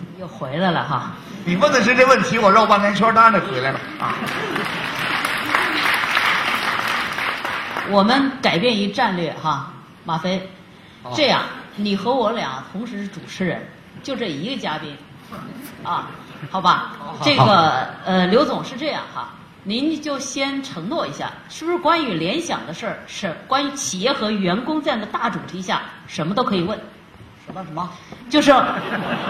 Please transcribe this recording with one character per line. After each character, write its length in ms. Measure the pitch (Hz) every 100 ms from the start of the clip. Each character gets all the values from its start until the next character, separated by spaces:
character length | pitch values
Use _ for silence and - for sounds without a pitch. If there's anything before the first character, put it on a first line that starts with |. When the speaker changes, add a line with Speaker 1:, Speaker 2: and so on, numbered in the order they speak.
| - 185
Speaker 1:
又 80 | 175
回 320 | - 139 151
来 140 | 185
了 140 | 156 120
哈。 260 | 131 - - - -
Speaker 2:
你 140 | - 180
问 120 | 294
的 80 | 262
是 100 | 214
这 140 | 247 254
问 160 | 240
题， 160 | 170 226
我 100 | 202
绕 160 | 208 208
半 140 | 202
天 160 | 202 202
圈 100 | 220
儿， 80 |
当 80 | 220 226
然 80 |
得 80 | 196 -
回 120 | 131
来 120 | 135
了 80 | 123 - -
啊。 160 | - - - - 427 214 208 - - - - - - - - - - - - - - - - - - - - - - - - - - - - - - - -
Speaker 1:
我 120 | 202
们 300 | 202 269 269 -
改 160 | 208 170
变 200 | 240 208
一 100 | 202
战 280 | 185 202 180
略 180 | 160 -
哈， 300 | 156 143 135 - - - -
马 120 | 165
飞， 320 | 180 185 185 - - - - -
Speaker 2:
好。 80 | 123 -
Speaker 1:
这 120 | 254
样， 160 | 165 - - - -
你 200 | 208 196
和 180 | 202
我 180 | 269 208
俩 320 | 233 147 135 135
同 140 | 185 233
时 160 | 202
是 40 | 202
主 140 | 170 -
持 180 | - 185
人， 160 | 117 - - - -
就 100 | -
这 160 | 247 220
一 240 | 139 196
个 80 | 254
嘉 160 | 170 151
宾， 160 | 151 143 - - - - - - - -
啊， 260 | - 160 - - - - 147
好 100 | 190
吧？ 340 | 175 151 - -
Speaker 2:
好， 140 | -
好。 40 | -
Speaker 1:
这 100 | - 277
个， 500 | 220 190 160 131 - -
呃， 240 | - 185 180
刘 160 | 226
总 180 | 294 208 -
是 100 | 233
这 120 | 302
样 160 | 190 - -
哈， 140 | 117 - - -
您 380 | 190 226 302 302
就 180 | 302 269
先 420 | 269 277 269 277
承 280 | 269 175 175
诺 180 | 320 143
一 60 |
下， 180 | 147 131 - -
是 160 | -
不 80 | 320
是 60 | 349
关 260 | 294 339
于 100 | 269
联 280 | 165 165 285
想 180 | 330 226 -
的 60 |
事 120 | 170 220
儿， 140 | - -
是 260 | - 196 - -
关 180 | 262 285
于 60 |
企 300 | 285 - 185
业 100 | 220
和 180 | 277 214
员 340 | 214 185 190 262
工 160 | 311
这 80 | 302
样 100 | 240
的 60 | 208
大 240 | 349 240
主 100 | 175 -
题 140 | 185
下， 200 | 185 175 - - -
什 200 | - 156
么 80 | 208
都 80 |
可 140 | 247 196
以 60 |
问？ 140 | 170 214 - - - - - - -
Speaker 2:
什 100 | -
么， 80 |
什 100 | 185
么？ 160 | 156 180 - - - -
Speaker 1:
就 120 | 302
是， 100 | 277 254 - - - 202 - 233